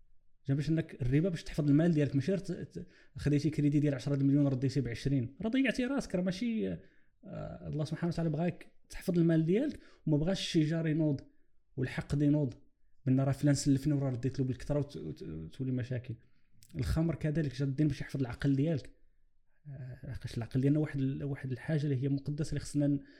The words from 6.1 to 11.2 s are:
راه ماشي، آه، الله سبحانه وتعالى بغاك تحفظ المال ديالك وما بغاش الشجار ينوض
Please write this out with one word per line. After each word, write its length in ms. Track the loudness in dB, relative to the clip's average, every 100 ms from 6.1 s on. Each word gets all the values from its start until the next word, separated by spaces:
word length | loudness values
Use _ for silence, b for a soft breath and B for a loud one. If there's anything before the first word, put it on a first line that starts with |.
راه 80 | -2
ماشي، 460 | -2 -2 -2 -2 -2
آه، 100 | -6 b b b _ -16 -12 -12 -10 -6
الله 160 | -4
سبحانه 280 | -4 -2 -2
وتعالى 180 | -2 -2
بغاك 360 | 0 -2 -4 -10 -20 -16
تحفظ 280 | -8 -2 4
المال 260 | 4 4
ديالك 360 | 4 2 0 -4 B B 0
وما 100 | 2
بغاش 240 | 2 0
الشجار 460 | 0 2 2 2 0
ينوض 340 | 2 2 0